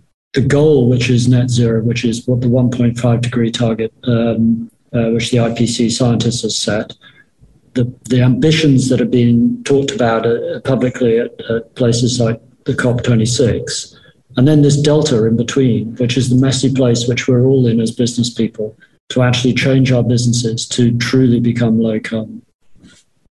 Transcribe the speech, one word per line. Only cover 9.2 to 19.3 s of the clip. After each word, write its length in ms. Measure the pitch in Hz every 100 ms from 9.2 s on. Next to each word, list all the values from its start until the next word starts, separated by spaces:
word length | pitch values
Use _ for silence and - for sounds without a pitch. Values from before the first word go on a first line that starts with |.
| 120 117 120 117
talked 280 | - 139 139
about, 340 | 117 120 113 117
uh, 340 | 117 - 117
publicly 580 | - 127 123 - 120 113
at, 200 | 123 - -
at 240 | 117 - -
places 440 | 120 117 123 117
like 200 | 113 117 - _ -
the 100 | 127
cop 280 | 127 123
twenty-six, 960 | 123 117 110 - 127 123 - - - - _ _ _ -
and 100 | 139
then 140 | 151
this 180 | 143 143
delta 460 | 151 151 147 117 113
in 100 | 117
between, 600 | 117 139 131 113 107 -
which 220 | 120 131
is 120 | 123
the 60 | 127
messy 360 | 135 131 135
place 340 | 127 123 117 -
which 200 | 120 -
we're 180 | 123 131
all 200 | 135 123
in 120 | 113
as 120 | 113
business 400 | - 117 117 117
people, 460 | - 110 - 107 - _ _ _
to 140 | 127
actually 300 | 123